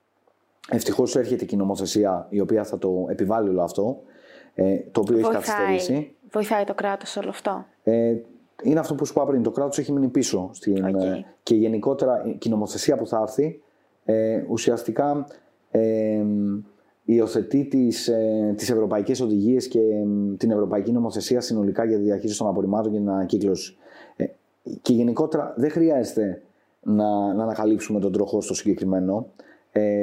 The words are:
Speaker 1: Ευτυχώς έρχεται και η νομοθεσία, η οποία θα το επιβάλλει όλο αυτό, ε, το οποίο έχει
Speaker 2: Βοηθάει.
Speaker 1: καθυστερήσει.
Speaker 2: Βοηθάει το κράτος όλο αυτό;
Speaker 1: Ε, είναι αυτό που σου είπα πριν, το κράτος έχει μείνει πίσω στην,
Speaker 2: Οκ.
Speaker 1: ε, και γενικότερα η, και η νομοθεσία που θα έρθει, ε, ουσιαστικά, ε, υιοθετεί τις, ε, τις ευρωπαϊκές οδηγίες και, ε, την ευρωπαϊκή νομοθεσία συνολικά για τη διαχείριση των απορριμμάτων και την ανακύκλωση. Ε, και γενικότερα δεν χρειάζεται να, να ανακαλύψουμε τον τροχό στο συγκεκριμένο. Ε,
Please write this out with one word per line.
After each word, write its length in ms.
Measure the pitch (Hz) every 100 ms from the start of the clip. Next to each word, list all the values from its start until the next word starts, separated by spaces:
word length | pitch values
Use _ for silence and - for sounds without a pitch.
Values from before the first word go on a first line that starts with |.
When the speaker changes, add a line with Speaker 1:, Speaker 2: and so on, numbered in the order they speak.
| _ _ _ _ _ _ -
Speaker 1:
Ευτυχώς 460 | 117 - 127 123 139
έρχεται 300 | 117 123 90
και 100 | 101
η 20 |
νομοθεσία, 680 | 98 95 95 104 101 87 -
η 100 | 101
οποία 240 | 95 110
θα 140 | 107 95
το 280 | 95 92 92
επιβάλλει 400 | 92 98 113 101
όλο 120 | 92
αυτό, 400 | 85 - 107 131 - - - - -
ε, 240 | - 95 95 -
το 100 | -
οποίο 120 | 104
έχει 100 | 117
Speaker 2:
Βοηθάει. 180 | 110 104
Speaker 1:
καθυστερήσει. 720 | - 208 196 185 180 - - - 214
Speaker 2:
Βοηθάει 320 | 214 208 214
το 100 | 202
κράτος 440 | 196 202 196 - 202
όλο 120 | 202
αυτό; 360 | 202 208 190 - _
Speaker 1:
Ε, 320 | - 117 117 117 - - _ -
είναι 160 | - 156
αυτό 160 | 160 143
που 100 | 147
σου 80 | -
είπα 100 | 139
πριν, 180 | 135
το 80 | 113
κράτος 260 | 117 139 143
έχει 140 | 143
μείνει 160 | 143 131
πίσω 420 | 139 123 101 92
στην, 320 | - - 95 95
Speaker 2:
Οκ. 160 | 95
Speaker 1:
ε, 220 | 95 92 - -
και 120 | - 113
γενικότερα 680 | 110 110 135 139 135 120 107
η, 100 | -
και 120 | 113
η 40 |
νομοθεσία 460 | 110 104 104 - 135
που 100 | 113
θα 120 | 113
έρθει, 400 | 107 123 151 160 _ _ _ _ -
ε, 380 | 110 110 113 -
ουσιαστικά, 800 | 117 - 117 - 165 143 147 139 - _ _ _
ε, 540 | 113 113 110 110 107 104 104 101 101 104 _ _ _
υιοθετεί 640 | - 117 110 117 98 139 139
τις, 420 | 135 120 117 -
ε, 460 | 113 110 107 104 101
τις 120 | -
ευρωπαϊκές 520 | 113 104 107 104 127
οδηγίες 460 | 120 104 107 127 117
και, 120 | 117
ε, 260 | 110 107 104 104 101 98
την 140 | 113
ευρωπαϊκή 400 | 107 101 104 104
νομοθεσία 500 | 120 117 104 90 123
συνολικά 440 | 120 110 98 95 113
για 120 | 107
τη 60 |
διαχείριση 340 | 104 98 110 104
των 100 | 107
απορριμμάτων 440 | 95 95 104 110
και 60 | 107
την 120 | 101
ανακύκλωση. 680 | 98 90 104 98 90 - - - - - -
Ε, 100 | - - _ _ - -
και 120 | -
γενικότερα 600 | 120 120 117 156 156 143 -
δεν 120 | 147
χρειάζεται 720 | 165 165 139 107 - 104 87 - _ _ _
να, 520 | - 104 104 104 101
να 100 | 98
ανακαλύψουμε 560 | 113 107 107 107 - 104
τον 120 | 98
τροχό 300 | 98 98 107
στο 120 | -
συγκεκριμένο. 760 | 92 104 92 101 95 92 104 - _ - - _
Ε, 100 | 107 104 104